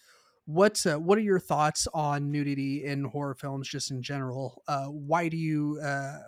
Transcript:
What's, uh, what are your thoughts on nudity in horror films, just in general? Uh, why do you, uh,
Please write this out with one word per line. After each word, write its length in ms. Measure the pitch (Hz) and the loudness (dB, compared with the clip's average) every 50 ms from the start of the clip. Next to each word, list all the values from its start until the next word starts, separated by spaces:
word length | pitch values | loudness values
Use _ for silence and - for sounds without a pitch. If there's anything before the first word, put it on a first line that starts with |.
| _ - - _ _ _ _ _ _ | _ -20 -20 _ _ _ _ _ _
What's, 400 | - 151 165 202 214 214 - - | -2 4 6 6 6 6 4 2
uh, 100 | 190 147 151 | 2 2 2
what 200 | 165 170 202 220 | 4 4 4 4
are 40 | 220 | 6
your 180 | 202 190 185 | 4 4 2
thoughts 480 | - - 160 143 151 151 156 - - - - | 2 2 2 2 2 2 2 0 -2 -2 -2
on 360 | 160 151 147 147 143 143 143 | -2 0 0 0 0 0 -2
nudity 540 | 147 147 143 143 143 139 135 139 135 147 - | 0 0 0 0 0 0 -2 -2 -2 -4 -4
in 200 | 143 143 139 139 | -4 -2 -2 -4
horror 300 | 139 - 147 143 139 131 | -4 -4 -4 -4 -4 -6
films, 340 | - - 139 139 135 135 - | -6 -8 -6 -6 -6 -6 -6
just 220 | - 139 - - | -6 -6 -6 -4
in 120 | 139 127 123 | -4 -6 -6
general? 600 | - 143 139 135 127 123 131 135 123 - - - - | -4 -4 -4 -4 -4 -4 -4 -6 -6 -8 -8 -6 -4
Uh, 180 | 147 139 135 | -2 -2 -2
why 420 | 139 147 151 143 143 160 170 170 165 | -4 -8 -8 -2 2 2 2 2 2
do 80 | 160 | 0
you, 440 | 165 160 156 156 151 147 147 151 147 - | 0 0 0 2 2 2 0 -2 -2 -2
uh, 360 | 143 139 139 135 139 147 - - | -2 -2 -2 -4 -6 -8 -10 -10